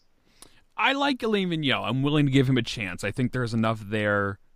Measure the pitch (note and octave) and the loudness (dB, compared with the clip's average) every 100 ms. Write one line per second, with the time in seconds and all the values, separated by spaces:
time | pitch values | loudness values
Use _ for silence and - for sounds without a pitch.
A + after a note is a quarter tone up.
0 | _ _ _ - - _ _ - A#3 C#4 | _ _ _ -20 -20 _ _ -2 0 2
1 | C#4+ C4+ A3+ G#3 F#3 D#3+ C#3+ G2+ G2+ C3 | 0 0 0 0 0 0 0 0 0 0
2 | C#3+ D3+ C#3+ C3+ C3 B2+ A2 - F#2+ F2 | 2 4 4 4 4 2 -2 -6 -8 -6
3 | G#2 A#2 B2 B2+ A#2 A2+ A2 A2 G2+ G#2+ | -6 -2 -2 -2 -2 0 0 -2 -4 -2
4 | G#2 G#2 G2+ G2 _ | 0 0 -2 -6 _